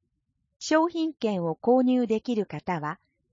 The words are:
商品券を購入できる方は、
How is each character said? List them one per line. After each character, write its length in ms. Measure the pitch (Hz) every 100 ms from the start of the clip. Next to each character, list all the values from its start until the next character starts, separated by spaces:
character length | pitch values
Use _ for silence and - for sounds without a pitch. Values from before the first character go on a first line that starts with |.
| _ _ _ _ _ _
商 300 | - 311 339
品 240 | 330 320
券 320 | - 220 190
を 140 | 170 160
購 220 | 233 254
入 240 | 254 254 220
で 160 | 220
き 120 | -
る 120 | 220 190
方 340 | 151 - 170
は、 180 | 147 175 _ _ _